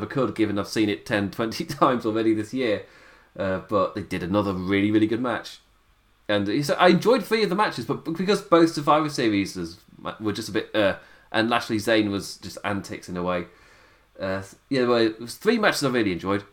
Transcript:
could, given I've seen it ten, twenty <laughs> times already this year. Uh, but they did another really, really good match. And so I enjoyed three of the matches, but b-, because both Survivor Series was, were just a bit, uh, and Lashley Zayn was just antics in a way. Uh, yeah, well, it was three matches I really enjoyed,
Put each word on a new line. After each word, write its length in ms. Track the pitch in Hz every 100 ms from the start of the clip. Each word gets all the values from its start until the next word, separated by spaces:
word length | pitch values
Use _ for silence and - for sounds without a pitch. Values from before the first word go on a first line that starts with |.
| 104
could, 280 | 139 120
given 240 | 87 104 101
I've 100 | 95
seen 200 | 117 104
it 160 | 101
ten, 260 | - 110 101
twenty 340 | - 113 -
<laughs> 20 | 170
times 400 | - 147 123 113
already 260 | 110 113
this 220 | 107 104
year. 300 | 131 120 98 - - - - _ -
Uh, 220 | 95 92 87
but 260 | 104 92
they 80 | 107
did 200 | 90 92
another 300 | 87 101 101
really, 380 | 92 92 98 104
really 160 | 107 107
good 140 | 113
match. 400 | 127 110 - - _ _ _ _ _ _ -
And 360 | 104 101 113
so 100 | 143
I 140 | 190 180
enjoyed 360 | 180 196 254
three 180 | - 220
of 80 | 202
the 60 | 175
matches, 280 | 202 135
but 200 | 113 -
b-, 80 | -
because 300 | 165 190 196
both 300 | - 170 165
Survivor 360 | 160 147 151 151
Series 480 | 143 117 101 92 92
was, 220 | 82 87 _ - 87 -
were 140 | 107
just 160 | 101 110
a 40 |
bit, 220 | 107 -
uh, 220 | 107 98 90 - - _
and 180 | - 113
Lashley 280 | 120 - 113
Zayn 340 | 110 113 104
was 260 | 98 92 -
just 200 | 95 -
antics 440 | 98 101 90 - -
in 80 | 87
a 60 |
way. 240 | 90 90 85 - - - _ _ _ -
Uh, 240 | 95 95 98 - _
yeah, 160 | 135
well, 140 | 123 120
it 220 | 113 107
was 160 | 120 -
three 220 | 208 233
matches 260 | 208 147
I 60 | 143
really 220 | 123 98
enjoyed, 320 | 85 90 104 -